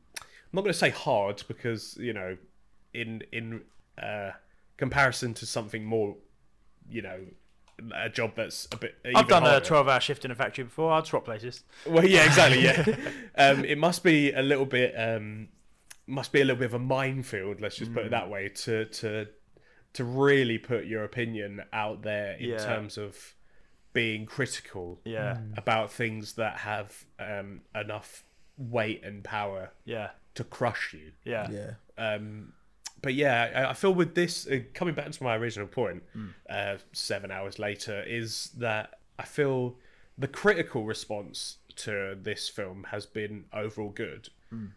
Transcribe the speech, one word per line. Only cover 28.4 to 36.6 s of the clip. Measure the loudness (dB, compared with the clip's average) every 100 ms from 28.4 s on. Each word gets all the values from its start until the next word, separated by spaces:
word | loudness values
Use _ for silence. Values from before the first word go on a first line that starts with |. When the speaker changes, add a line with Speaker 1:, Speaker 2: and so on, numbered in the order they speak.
| -20 -12
Speaker 1:
weight | -4 -2 -2 -4
and | -10 -14
power | -8 -4 -4 -6 -10 -14
Speaker 2:
Yeah. | -10 -8 -8 -12 -16
Speaker 1:
to | -12
crush | -12 -4 -2 -2 -6
you. | -8 -18 -16
Speaker 2:
Yeah. | -8 -6 -6
Speaker 3:
Yeah. | -8 -10 -14 _ -8
Speaker 1:
Um, | -4 -4 -8 -12 -16 -20 _ _ -20 -8
but | -4
yeah, | 2 4 4 2 0 -2
I, |
I |
feel | 2 4
with | 4 2
this, | 2 0 -2 -4
uh, | -4 -4
coming | -4 -2
back | -2 -6
to | -6
my | -2 0
original | -2 -4 -6
point, | -2 -2 -4 -12 -12
Speaker 2:
Mm. | -12 -14 -8
Speaker 1:
uh, | -4